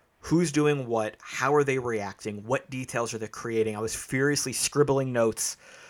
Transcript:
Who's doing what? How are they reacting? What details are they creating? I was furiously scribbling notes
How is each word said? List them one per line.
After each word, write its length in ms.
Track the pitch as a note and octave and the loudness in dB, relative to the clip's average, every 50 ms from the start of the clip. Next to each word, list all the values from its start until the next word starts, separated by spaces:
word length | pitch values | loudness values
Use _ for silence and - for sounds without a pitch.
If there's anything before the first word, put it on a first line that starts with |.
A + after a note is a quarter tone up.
| _ _ _ _ | _ _ _ _
Who's 320 | - - D#3 E3+ F3 D3+ | -2 2 2 2 2 2
doing 340 | C#3 D3 D3+ D3 D3 C#3 B2+ | 2 2 4 4 2 0 -2
what? 300 | A#2 A#2 A2 G#2+ G#2+ - - | -2 0 0 0 -2 -6 -10
How 360 | - - - - B2+ C3+ D3 | -14 -10 -4 -2 2 4 4
are 100 | D3 C#3+ | 4 4
they 140 | C#3 C3 C3 | 4 2 0
reacting? 640 | B2 A#2+ A2+ G#2+ G2+ F#2+ G2 - - A2 G#2 G#2 G2+ | 0 -2 -2 -2 -4 -6 -10 -8 -8 -8 -8 -8 -4
What 240 | A2+ C3 C#3 - - | -2 -2 -2 -2 -6
details 460 | C3 C3 B2+ - - B2 A#2 A2+ A#2+ | -8 -8 -8 -4 -4 -2 -2 -2 -4
are 40 | A2 | -6
they 80 | A2 | -8
creating? 480 | G#2 - - - A#2+ A2+ A2+ A2 A2 G#2+ | -8 -8 -8 -6 -2 0 2 2 2 0
I 60 | G#2 | -2
was 140 | A2+ A2 - | -4 -4 -6
furiously 580 | - - - C3 C3 C3+ C#3+ D3 C#3 - C#3 | -8 -6 -4 0 2 2 2 2 0 -2 -4
scribbling 640 | A#2 - - - - C#3+ D3 C3+ C#3 C3+ C3+ C3 B2 | -2 -2 -2 0 2 2 4 4 4 2 0 0 2
notes 420 | A#2+ A#2 A2+ G#2+ - - - - - - - - - - | 2 2 2 2 -2 -4 -6 -6 -8 -16 -20 -20 -20 -20